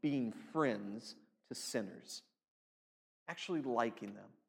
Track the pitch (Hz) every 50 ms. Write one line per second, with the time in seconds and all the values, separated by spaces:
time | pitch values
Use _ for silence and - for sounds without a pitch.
0 | - 151 143 135 123 113 107 - - - - 160 151 135 110 104 101 101 101 113
1 | - - - - - _ _ _ _ _ - - - - - 123 107 95 - -
2 | - - - - - _ _ _ _ _ _ _ _ _ _ _ _ _ _ _
3 | _ _ _ _ _ - 170 - - - 185 160 135 135 123 117 117 117 104 -
4 | 107 101 101 104 101 98 - _ _